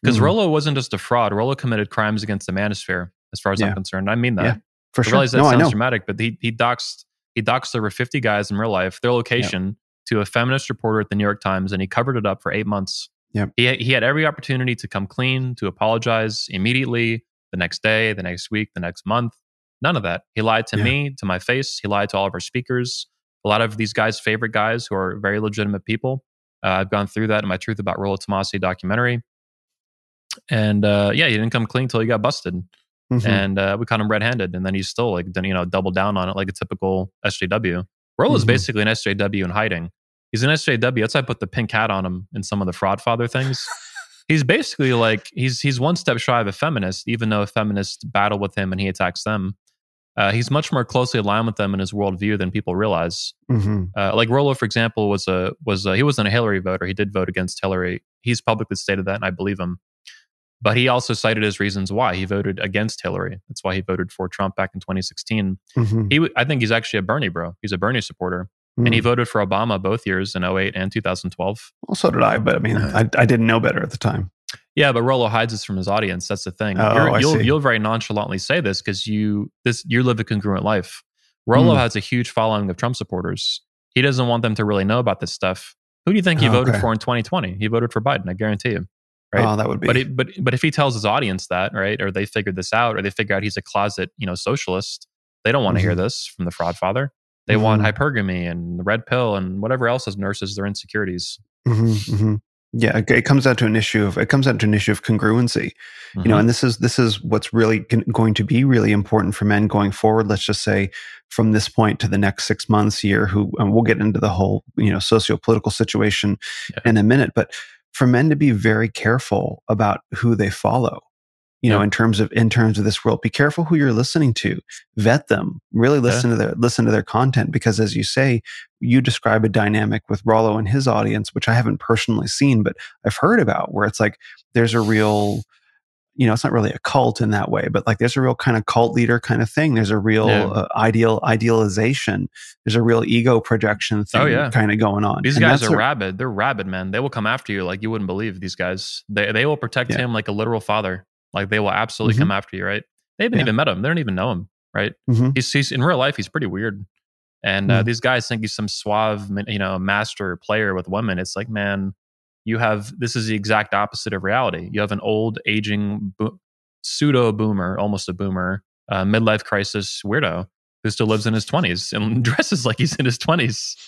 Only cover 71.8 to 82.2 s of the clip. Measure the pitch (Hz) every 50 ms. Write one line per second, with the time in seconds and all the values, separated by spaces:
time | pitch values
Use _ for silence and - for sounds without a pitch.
71.8 | - - 196 - - - 120 127 120 107 113 113 110 123 - - - 113 117 104
72.8 | 104 - - 107 113 113 - - 120 113 123 113 113 113 113 117 - - - -
73.8 | - - - - - 104 - - 95 - _ _ - - - - _ _ - 151
74.8 | 147 139 120 117 117 131 135 127 117 107 113 110 117 113 110 101 - - 98 92
75.8 | 90 98 101 110 110 95 90 90 - - 101 - - 95 - - 107 104 95 92
76.8 | 110 107 110 113 113 - - 117 131 151 156 123 - 123 147 156 139 131 113 110
77.8 | 107 107 113 113 - - 107 104 104 104 95 92 - - 143 175 143 98 95 -
78.8 | - 110 95 95 - 110 107 107 107 104 104 101 104 - _ _ - 123 120 -
79.8 | - - 113 123 127 123 117 107 110 - 110 104 98 104 95 92 98 104 107 95
80.8 | 90 - - - _ _ _ _ _ _ _ _ - 113 120 135 165 170 156 135
81.8 | 120 113 - 107 - - 123 120